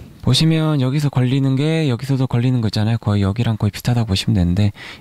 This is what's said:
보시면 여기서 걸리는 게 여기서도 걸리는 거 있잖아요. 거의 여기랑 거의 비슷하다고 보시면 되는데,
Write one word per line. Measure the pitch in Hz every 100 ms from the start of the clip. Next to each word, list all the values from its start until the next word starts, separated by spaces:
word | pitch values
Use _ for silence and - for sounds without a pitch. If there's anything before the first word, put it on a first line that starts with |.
| - -
보시면 | - 127 160 160 156 151
여기서 | 127 147 143
걸리는 | - 127 135 135
게 | 131 151 160 151
여기서도 | 117 135 135 131
걸리는 | 120 127 127
거 | 110
있잖아요. | 107 107 117
거의 | - 104
여기랑 | 98 104 117 110
거의 | 104
비슷하다고 | - - 120 110
보시면 | 95 -
되는데, | 107 87 90 104 - - -